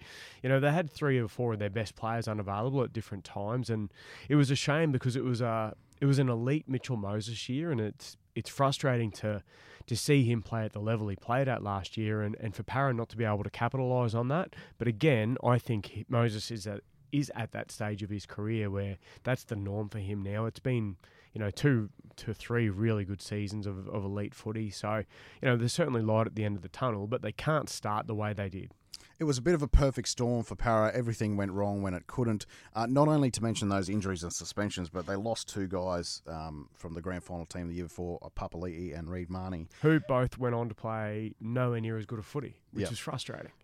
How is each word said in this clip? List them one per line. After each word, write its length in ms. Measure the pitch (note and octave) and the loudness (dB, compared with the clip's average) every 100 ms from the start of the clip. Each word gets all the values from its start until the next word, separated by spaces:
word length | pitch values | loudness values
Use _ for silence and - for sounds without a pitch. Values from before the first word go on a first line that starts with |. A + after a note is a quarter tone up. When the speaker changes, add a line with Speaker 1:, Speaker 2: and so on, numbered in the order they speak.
| - - - - | -6 -18 -18 -6
Speaker 1:
you 60 | B2+ | 2
know, 100 | C3+ | 4
they 120 | C#3+ | 4
had 180 | D#3+ D#3 | 2 0
three 300 | - D3 C3 | 0 2 2
or 100 | A2 | 2
four 240 | - A#2+ | 0 -2
of 60 | G#2+ | 0
their 100 | G#2 | -2
best 260 | G2+ G#2+ - | -2 -4 -4
players 320 | A2+ A#2 A2 | -2 -2 -2
unavailable 560 | G#2+ G2 G2+ B2 C3+ | -2 -2 -2 0 0
at 100 | A#2 | 0
different 300 | A2+ - G2 | -2 -6 -8
times, 460 | - G2+ G2+ B2 A#2 | -10 -6 -2 -2 0
and 200 | A2 G#2 - - - - | -2 -2 -8 -20 -12 4
it 60 | D3 | 6
was 160 | C3+ | 8
a 40 | C#3 | 4
shame 360 | - D3 E3 | 2 4 4
because 240 | B2+ C3 B2 | 2 2 0
it 80 | |
was 180 | B2 A#2 | 0 2
a, 320 | A#2+ A2+ G#2+ - - - | 2 2 0 -4 -16 0
it 60 | C#3 | 4
was 140 | C3+ | 6
an 100 | C3+ | 4
elite 400 | A#2 A#2+ D#3 - | 4 2 0 0
Mitchell 280 | C3 - A#2+ | -4 -2 -2
Moses 520 | G2 G#2+ G#2+ A2 - | 0 -2 -2 -6 -4
year, 220 | C3 E3+ | -2 0
and 100 | B2+ | 0
it's, 360 | G#2+ - - - _ - | -2 -4 -14 -20 _ -8
it's 140 | - | -6
frustrating 600 | - C#3 C#3 C#3 B2 A2+ | 2 2 4 2 2 0
to, 320 | - G#2+ G#2 - - - - - | -2 -2 -2 -6 -20 -20 -16 -4
to 80 | A#2 | -2
see 280 | - C#3+ | 4 6
him 180 | A#2 A#2 | 6 2
play 220 | - A2+ | 0 -4
at 80 | A2 | -4
the 80 | G#2 | -2
level 280 | G#2+ A2+ G#2+ | 0 0 0
he 60 | F#2+ | -4
played 340 | - B2 C3 | 0 2 2
at 120 | A2 | 0
last 360 | G2+ G2 F2+ - | 0 -2 -4 -2
year 240 | G#2+ G#2+ | 0 0
and, 160 | G#2 A2 | 0 -2
and 160 | A2+ G2 | -6 -6
for 80 | |
Parra 300 | - C3 C#3 | -4 0 2
not 160 | A#2 A#2 | 0 -2
to 80 | G#2+ | -2
be 80 | A2 | 0
able 180 | G#2 | 2
to 60 | G#2 | 0
capitalise 640 | - A#2 C3 B2+ B2+ A#2+ A#2 | -2 -2 0 2 2 2 2
on 140 | B2 | 2
that. 260 | D#3 G3 - - - | 0 -2 -8 -16 -2
But 100 | A2+ | 0
again, 500 | G#2 D#3 A#2+ G#2+ C3 | 4 6 6 4 2
I 160 | A#2+ A#2+ | 4 4
think 280 | - A2 - | 4 -2 -2
he, 180 | G#2 - | -10 -2
Moses 420 | A#2+ A#2 G#2+ - | 2 2 2 -6
is 160 | A2+ G2 | -8 -6
at, 140 | G2+ - _ - | -8 -12 _ -2
is 200 | C#3+ C#3 G#2+ | 0 0 -4
at 160 | A2 | -6
that 200 | G#2+ - | -6 -8
stage 300 | - G#2+ G#2 | -4 -4 -4
of 80 | G2+ | -4
his 160 | G#2 - | -6 -6
career 460 | - G#2 A2+ G#2 | -6 -2 0 0
where 260 | G2 G2 F#2+ - - | 0 -2 -4 -12 -10
that's 200 | - B2+ | -2 -2
the 140 | - G#2+ | -2 -6
norm 320 | G2 G#2 G#2 | -4 -4 -4
for 100 | A2 | -6
him 240 | G2 G#2 | -4 -4
now. 220 | G2 G#2 A2+ | -4 -2 -4
It's 160 | - | -4
been, 340 | C3+ B2 G#2 F#2 - - - | -2 0 0 -6 -14 -20 -14
you 60 | G#2+ | -4
know, 120 | G#2 | -4
two 380 | - C#3+ B2 G#2 - - - | 2 4 4 2 -8 -20 -12
to 180 | - | -8
three 360 | G#2 - A#2+ A2+ | -8 -2 2 2
really 360 | F#2+ A2+ G#2+ F#2+ | 2 2 2 -2
good 160 | G2 | -6
seasons 460 | - G#2 G#2 G#2+ G2+ | -4 -4 -4 -4 -4
of, 200 | F#2+ G2 | -6 -4
of 160 | G#2 | -4
elite 300 | G2 G2+ G#2 | -2 -4 -4
footy. 380 | - A2 A2 A2 | -6 -6 -4 -4
So, 320 | - G#2 G#2+ G2 - - - | -4 -2 -2 -4 -10 -20 -2
you 60 | C3+ | 2
know, 100 | A#2+ | 4
there's 160 | A#2+ | 2
certainly 280 | - D#3+ A#2+ | 2 2 2
light 240 | A2 A2 A2+ | 4 4 2
at 100 | G#2+ | 0
the 80 | |
end 120 | G#2 G2+ | -2 -2
of 80 | |
the 60 | E2+ | -6
tunnel, 360 | - C3 G#2 G#2 | -4 -2 -2 -2
but 160 | B2 | -2
they 100 | G#2+ | -4
can't 380 | - - D#3 - | -4 0 0 0
start 380 | - A2 G#2+ D#3 | -6 -2 -2 -2
the 80 | G#2+ | -2
way 180 | G#2 | -2
they 160 | G#2 G2 | -2 -4
did. 220 | F#2 F2+ - _ - - - | -6 -12 -16 _ -20 -16 -4
Speaker 2:
It 60 | D#3 | 0
was 120 | B2 | 2
a 60 | |
bit 100 | A#2+ | 4
of 80 | E3+ | 4
a 60 | C#3+ | 6
perfect 420 | - C#3 C3 - | 6 6 2 -4
storm 340 | - A#2+ A#2+ | 0 2 2
for 120 | A2 G2+ | -2 0
Parra. 360 | A#2+ A2 G#2+ | 4 6 4
Everything 460 | B2 A#2 A2 G#2+ G2+ | 2 -2 0 0 2
went 140 | G2 | 0
wrong 300 | F#2+ G2+ G2+ | 0 0 0
when 100 | G2 | -2
it 140 | F2+ - | -2 -6
couldn't. 400 | - A#2 G#2 - - - A2 | -2 0 0 -4 -18 -8 -4
Uh, 120 | A#2 | 2
not 200 | C#3 D3+ | 6 6
only 220 | D3+ C3+ | 6 4
to 120 | G#2 | 2
mention 260 | A2+ G#2 G2+ | 0 0 2
those 180 | G2 F2+ | 2 2
injuries 360 | G#2 F#2+ F2+ | 0 0 -2
and 100 | E2+ | -4
suspensions, 560 | - E2+ - G2+ F#2 E2+ | -8 -8 -2 -2 -2 -6
but 160 | F2+ E2 | -6 -4
they 100 | G2 | -4
lost 320 | A2+ A2 - | -2 -4 -6
two 200 | G#2+ F#2+ | -4 -2
guys, 560 | F#2 F#2 F2 E2+ - - | -2 0 -2 -4 -8 -10
um, 400 | D#2+ D#2 D2+ C#2 | -10 -8 -10 -14
from 200 | - F2+ | -14 -12
the 80 | E2 | -8
grand 220 | E2+ F2+ | -6 -8
final 220 | - F2 E2 | -8 -10 -8
team 240 | F2+ E2+ | -8 -6
the 60 | F2 | -6
year 100 | E2+ | -8
before, 340 | - F2 E2+ | -6 -6 -6
uh, 60 | - | -8
Papali'i 680 | - F#2 E2+ F2+ D#2+ F2 D2+ | -8 -8 -6 -6 -6 -6 -6
and 120 | E2 | -6
Reed 200 | F2+ F2 | -6 -6
Mahoney. 400 | F#2 F#2 F2+ D#2 - | -6 -6 -6 -8 0
Speaker 1:
Who 180 | D3+ D#3 | 4 4
both 400 | - B2+ B2+ - | 4 0 0 0
went 160 | B2 A#2 | -2 0
on 120 | A#2+ | -2
to 80 | G#2 | -6
play 600 | A2+ A2 G#2+ G#2+ A2 - | -6 -4 -4 -4 -6 -8
nowhere 400 | A2+ B2 B2 A#2 | -4 0 0 0
near 180 | A2+ A2+ | -2 -4
as 100 | G2+ | -6
good 120 | A2+ | -8
a 40 | |
footy, 320 | G2+ D3 A#2+ - _ | -6 -8 -8 -14 _
which 140 | - F#2 | -4 -4
Speaker 2:
Yeah. 60 | |
Speaker 1:
is 80 | A2+ | -4
frustrating. 520 | - C#3 - A2 - - | -6 -8 -8 -10 -12 -14